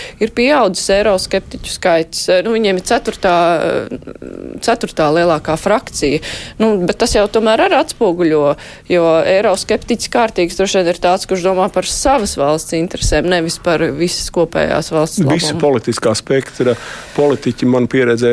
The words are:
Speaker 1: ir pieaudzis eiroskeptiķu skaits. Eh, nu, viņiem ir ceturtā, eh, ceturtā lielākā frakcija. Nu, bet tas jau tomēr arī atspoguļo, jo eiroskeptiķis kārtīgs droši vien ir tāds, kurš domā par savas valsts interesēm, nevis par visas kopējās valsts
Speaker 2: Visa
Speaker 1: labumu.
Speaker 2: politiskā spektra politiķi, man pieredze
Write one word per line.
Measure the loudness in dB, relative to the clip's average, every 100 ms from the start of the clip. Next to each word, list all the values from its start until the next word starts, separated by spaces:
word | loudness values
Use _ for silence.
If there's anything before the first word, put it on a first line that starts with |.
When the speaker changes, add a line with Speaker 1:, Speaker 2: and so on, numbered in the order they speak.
| -12 -4
Speaker 1:
ir | -4
pieaudzis | 0 2 4 2 0 0
eiroskeptiķu | 2 2 0 0 -4 -6 -12 -10
skaits. | -4 2 2 0 -4 0
Eh, | 2
nu, | 2
viņiem | 0 0 0
ir |
ceturtā, | 0 -2 -2 -2 2 2 4 2
eh, | 0 -2 -4 -10 -12 -16 -14 -14 -12 -6
ceturtā | -2 -2 -2 0 2
lielākā | 2 2 0 -2
frakcija. | -2 0 0 -2 -4 -2 -2 -4 -12 -12 -2
Nu, | 0 2
bet | 0 0
tas | 0
jau | 2 2
tomēr | 2 2 2 4
arī | 2
atspoguļo, | 0 0 0 2 2 2 2 0 -6 -14 -2
jo | 2 4 4
eiroskeptiķis | 4 2 2 0 0 -2 -2 -4 -2
kārtīgs | 0 0 0 -2 0
droši | 0 0
vien | 0
ir | 0
tāds, | 0 0 0
kurš | -2 0
domā | 0 0
par | -2
savas | -4 -2 2 2 0 -2
valsts | 0 0 -2
interesēm, | -4 -4 -2 0 0 2
nevis | 0 -2 -4
par | -2 0
visas | 0 0 -2 -2 -4
kopējās | -2 0 0 0 0 -2
valsts | 0 0 0
Speaker 2:
Visa | 0 2 -2
Speaker 1:
labumu. | 0
Speaker 2:
politiskā | 2 2 0 -2 0 -2
spektra | 0 -2 -2 -2 0 0 -4 -14 -10 0
politiķi, | 2 2 -2 0 2
man | 2 2
pieredze | 2 2 2 2